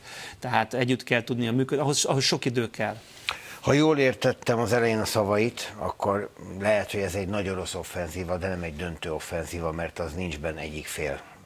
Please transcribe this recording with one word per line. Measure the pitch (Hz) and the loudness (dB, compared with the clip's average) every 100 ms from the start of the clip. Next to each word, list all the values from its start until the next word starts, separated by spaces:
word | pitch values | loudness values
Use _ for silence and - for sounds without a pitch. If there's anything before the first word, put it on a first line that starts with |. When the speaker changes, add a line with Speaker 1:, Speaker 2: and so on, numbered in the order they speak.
| - - - - | -16 -14 -14 -10
Speaker 1:
tehát | 127 113 113 | 0 2 2
együtt | 120 127 127 | 2 2 2
kell | - 120 | 2 0
tudnia | 110 120 117 | 2 0 2
működni, | 123 131 143 | 2 2 2
ahhoz, | 147 139 | 2 2
ahhoz | - 135 | 2 2
sok | - 160 | 2 2
idő | 139 123 113 | 0 0 -2
kell. | - 104 110 - - - - - - | -2 -4 -4 -12 -14 -8 -8 -10 -4
Speaker 2:
Ha | - | 4
jól | 139 156 147 | 6 6 6
értettem | 131 - 131 - - 117 | 4 4 2 2 0 2
az | 110 | 4
elején | 120 117 110 | 4 4 2
a | |
szavait, | 101 113 101 104 117 - - 107 | 2 2 4 4 2 0 -10 -6
akkor | 90 - 104 101 101 - 92 92 | -6 -2 0 0 -2 -10 -12 -2
lehet, | 101 104 95 | 2 2 2
hogy | 104 | -2
ez | 95 | -2
egy | 95 92 | -2 -2
nagy | 104 95 | -2 -2
orosz | 92 85 | -2 -4
offenzíva, | 87 82 92 85 85 87 92 | -6 -6 -6 -6 -4 -4 -2
de | 95 | -2
nem | 90 | -4
egy | 85 73 | -6 -6
döntő | 90 82 87 | -8 -6 -6
offenzíva, | 76 - 87 78 87 82 | -6 -4 -6 -4 -4 -4
mert | 82 82 - | -2 -4 -4
az | 82 | -6
nincs | 80 90 73 | -4 -6 -4
benne | 80 78 | -6 -6
egyik | 78 76 - | -8 -8 -8
fél, | - 73 69 - - | -6 -4 -6 -10 -20